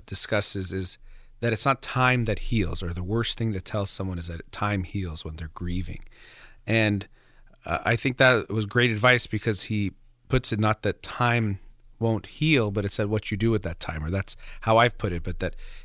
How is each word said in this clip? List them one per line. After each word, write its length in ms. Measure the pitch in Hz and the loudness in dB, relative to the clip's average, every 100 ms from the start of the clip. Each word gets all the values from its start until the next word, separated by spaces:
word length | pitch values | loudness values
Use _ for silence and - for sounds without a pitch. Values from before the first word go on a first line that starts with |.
| - | -8
discusses 680 | 95 - 104 - 101 92 | -4 0 0 0 -2 -4
is 240 | 95 92 - - - - - | -4 -6 -8 -16 -20 -20 -4
that 120 | 117 | -2
it's 120 | 110 143 | 0 0
not 160 | 131 | 0
time 440 | - 131 127 127 110 | -2 2 4 4 2
that 140 | 101 | 0
heals, 420 | - 113 85 80 | 0 2 0 -2
or 120 | 87 | -4
the 100 | 85 | -4
worst 340 | 90 113 113 - | -2 0 0 -2
thing 140 | 113 | -2
to 80 | 95 | -2
tell 240 | - 107 98 | -4 -4 -4
someone 320 | - 95 87 | -4 -6 -6
is 100 | 85 | -8
that 240 | 82 - | -10 -12
time 320 | - 104 101 | -4 -2 -2
heals 420 | 87 101 90 78 80 | -2 -4 -4 -6 -8
when 100 | 80 | -8
they're 160 | 80 | -10
grieving. 500 | - 87 90 82 - - - - - - - - | -6 -2 -2 -4 -8 -14 -18 -20 -20 -20 -12 0
And, 420 | 113 107 101 - - _ - - - 82 | 2 4 2 -2 -16 _ -20 -20 -16 -4
uh, 140 | 85 | -2
I 120 | - 117 | 0 0
think 200 | 135 127 | 0 4
that 320 | 131 117 - | 6 6 2
was 160 | 107 104 | -2 0
great 240 | 123 123 | 2 2
advice 380 | 107 123 123 - | 4 4 4 2
because 360 | 107 117 98 | -2 0 -2
he 280 | - 107 98 - - _ _ | -2 -2 -2 -6 -20 _ _
puts 240 | 127 - | 0 0
it 60 | 104 | 2
not 220 | 107 107 | 2 2
that 200 | 101 - | 0 -2
time 560 | - - 120 120 110 98 - - - - | -8 0 2 2 0 -4 -8 -20 -20 -2
won't 260 | 113 110 - | 0 0 -4
heal, 460 | - 156 143 107 | -2 2 4 4
but 140 | 104 98 | 0 -2
it's 120 | - | -2
that 120 | 104 | 0
what 220 | 107 - | -2 -2
you 60 | 101 | 0
do 140 | 113 | 2
with 120 | 107 | 2
that 160 | 82 - | -2 -6
time, 240 | - 80 | -6 -6
or 60 | 76 | -2
that's 260 | 95 - - - - | -2 -4 -10 -14 -4
how 160 | 110 113 | 4 6
I've 200 | 120 - | 6 2
put 140 | 101 | -4
it, 120 | 85 | -4
but 160 | 90 - | -4 -4
that 160 | 92 - - - | -4 -6 -12 -14